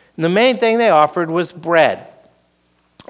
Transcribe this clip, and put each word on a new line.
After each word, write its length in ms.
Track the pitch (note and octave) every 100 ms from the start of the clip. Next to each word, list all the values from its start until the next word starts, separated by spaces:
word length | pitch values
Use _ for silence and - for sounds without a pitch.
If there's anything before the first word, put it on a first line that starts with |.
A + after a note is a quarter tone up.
| _ -
And 80 |
the 40 | E3
main 280 | F#3 B3+ A3
thing 220 | A3+ A3+
they 120 | A#3
offered 400 | D#3+ D3+ F#3 E3
was 220 | E3 E3+
bread, 540 | E3+ D#3+ E3+ C#3 F#2+ - - _ _ _ _ _ _ _ - -